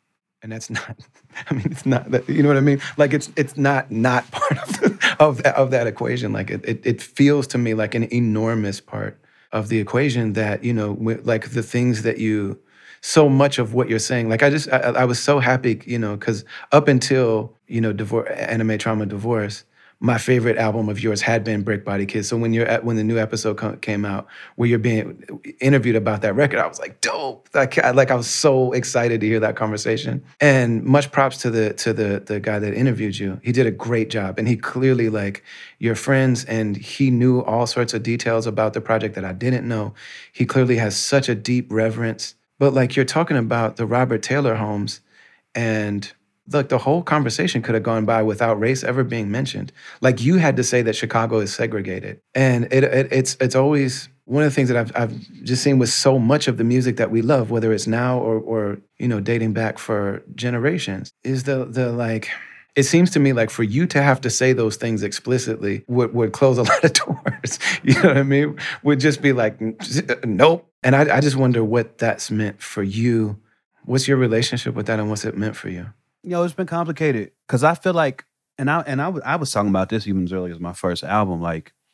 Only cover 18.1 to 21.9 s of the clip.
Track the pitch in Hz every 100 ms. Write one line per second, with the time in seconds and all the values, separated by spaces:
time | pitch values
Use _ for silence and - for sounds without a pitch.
18.1 | 113 - - - 113 113 107 113 107 104
19.1 | 101 113 117 104 104 - _ _ _ 120
20.1 | 113 - 123 117 113 110 110 107 101 110
21.1 | 104 - 113 104 104 101 104 101